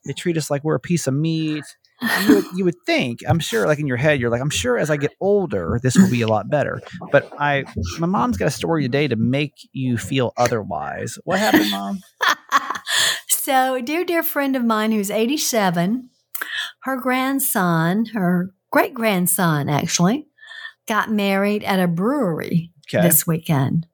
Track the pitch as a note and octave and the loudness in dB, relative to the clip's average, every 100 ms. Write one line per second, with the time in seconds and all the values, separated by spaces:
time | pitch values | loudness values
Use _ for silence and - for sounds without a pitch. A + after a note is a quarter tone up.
0 | - C#3 F3+ E3 C#3+ C#3+ D3+ D3 - E3+ | -10 -6 -2 -2 -2 -2 0 -2 0 -2
1 | - C#3 D#3+ D#3+ D#3 D3+ - - _ _ | 0 0 0 -2 -2 -6 -10 -20 _ _
2 | A3+ G3+ G3+ G4 - F3+ F3+ - - E4 | -2 0 4 4 4 -2 -2 -2 -2 0
3 | C3+ A#2 - D#3+ D3 A3+ F#3 D3 D3+ A#2+ | 0 -4 0 0 0 0 2 0 0 0
4 | D#3 D3 A#2+ A#2+ C#3+ - B3 A#3 D3+ D3+ | 2 2 2 0 -2 -2 0 0 0 0
5 | C#3+ - F#3 G3+ F3+ G2 E2 A#2 B2+ B2 | -2 -2 2 2 2 -2 -2 0 4 4
6 | F#3+ B2 A2+ G#2+ A2+ D3 B2 B2 - - | 2 0 2 0 0 -2 -2 -6 -12 -16
7 | - C#3+ - - D3 C#3+ C3 - F2 - | 0 0 0 -4 -2 -2 -4 -8 -8 -4
8 | E3 G#3 B3 A#3 D#3 - E3+ E3 C3 C#3 | -2 0 -2 0 -2 -2 -2 -2 0 0
9 | D3+ A2+ A#2 C3+ D3 _ - C#3 B2+ A#2 | 0 0 0 0 -4 _ -14 -6 -2 -2
10 | - C3+ A#2 - A#2+ A#2+ G2 D#2 C#2+ D#2+ | -2 -2 -2 0 0 0 -4 -8 -8 -8
11 | A#2 - - F#3+ A3 - G#3 G3 G3 G3 | -10 -10 -4 0 2 0 0 -4 -6 -10
12 | - _ F4 D4+ - C4+ - - - - | -12 _ -4 -4 -2 -4 -4 -10 -4 -2
13 | - - - - - C4 C4 B3+ A#3+ D#4 | 0 -2 -2 -4 2 2 2 0 -2 -2
14 | F4+ E4+ D#4+ D4 C#4 C4 A#3 A3 A3 A3 | 0 0 0 -2 0 0 2 2 2 2
15 | G3 G3+ A#3 D4+ - A#3 F#3+ F3 F3+ B3+ | 0 0 0 0 0 2 2 2 0 0
16 | B3 _ _ - - - - - B3+ C4+ | -6 _ _ -10 -8 -8 -8 -8 -6 -4
17 | B3+ B3+ C4 C#4 - A3 F3+ E3 E3 G3 | 0 0 0 0 0 2 2 2 2 0
18 | A3+ A3+ F3+ F3+ F#3 _ _ C#4+ G4 C4 | 0 0 2 2 -2 _ _ 0 0 0
19 | A3+ F#3 F3+ - F3 D3+ D3 D3 E3 - | 0 2 0 2 2 2 2 0 0 2
20 | F3 C#4 - _ - - - _ - G#3+ | 2 2 -4 _ -20 -18 -18 _ -2 -2
21 | G3 G#3 G3 G3 G3+ G#3 G3+ F#3+ F3+ E3 | 0 0 2 2 2 0 0 2 2 2
22 | G#3 D4 G3+ D3+ G1+ E3 E3+ _ - B2 | 0 0 0 -2 -2 -2 -2 _ -4 2
23 | E3+ D#3+ - E3 - C#3+ C3+ E3 D#3+ | 4 4 2 -2 0 2 2 0 -4